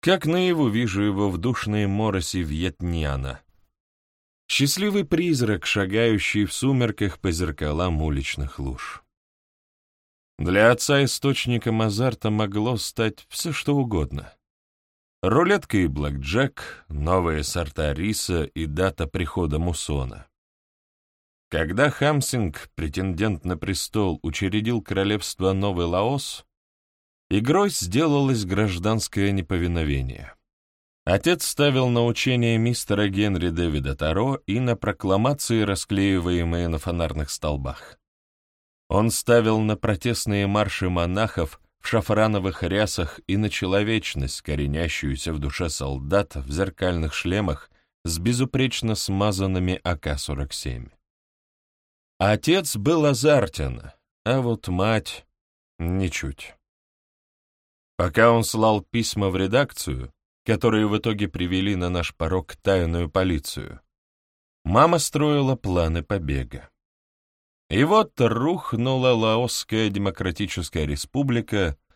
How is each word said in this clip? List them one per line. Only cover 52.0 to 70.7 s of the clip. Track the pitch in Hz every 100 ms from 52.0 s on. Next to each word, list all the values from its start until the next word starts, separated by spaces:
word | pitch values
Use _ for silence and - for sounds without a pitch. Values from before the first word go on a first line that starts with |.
| _ _
Отец | 98 107 151 190 160 104
был | 104 165 147
азартен, | 120 151 143 104 - 67 58 62 - _ _ 107
а | 131
вот | 120 110 -
мать — | 90 104 110 - - - _ _ _ _ -
ничуть. | 85 92 92 - 67 69 - - _ _ _ _ _ _ _ _ _ _ _ _ _ -
Пока | 85 110 117
он | 117
слал | 107 110 110 107
письма | - 117 107 107 98
в | 92
редакцию, | 95 123 151 - - 64 60 - _ _ -
которые | 113 117 107 107
в | 104
итоге | 113 104 101
привели | 87 87 95 98 95
на | 90
наш | 90 85
порог | - 80 92 - -
тайную | 101 95 82 85 82
полицию, | 95 92 78 - - - - _ _ _ _ _ _ _ _
мама | 82 107 165 170
строила | - 147 151 147 135 131
планы | 98 90 80 82
побега. | - 101 73 67 64 65 - _ _ _ _ _ _ _ _ _ _
И | 92
вот | 143 - - -
рухнула | 117 113 143 185 - 113 127 131 127
Лаосская | 113 110 110 123 - - 110 107
Демократическая | 98 98 - 92 85 101 - 80